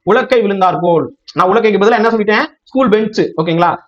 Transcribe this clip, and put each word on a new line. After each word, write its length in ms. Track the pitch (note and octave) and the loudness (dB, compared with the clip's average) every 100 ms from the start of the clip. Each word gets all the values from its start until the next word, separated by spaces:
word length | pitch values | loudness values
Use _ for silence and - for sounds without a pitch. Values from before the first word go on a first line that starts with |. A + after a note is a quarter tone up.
| - | -2
உலக்கை 300 | A#3 B3 B3 | 0 2 0
விழுந்தார் 380 | G3+ G3 F#3 D#3+ | 0 0 0 0
போல். 360 | F3 E3 C3 - - | 0 0 -2 -10 -6
நான் 140 | - F#3 | -2 0
உலக்கைக்கு 300 | G#3+ A3 G3 | 2 2 2
பதிலா 120 | G3+ | 2
என்ன 200 | A#3 A3+ | 2 0
சொல்லிட்டேன்? 340 | A3 G#3 G#3+ D4+ _ | 0 0 -2 -4 _
ஸ்கூல் 260 | _ C4 B3+ | _ -2 0
பெஞ்ச். 320 | G#3+ G#3+ G#3+ | 0 0 -2
ஓகேங்களா? 560 | D#3 - E3+ E3 E3+ - | -4 -4 -2 0 0 -2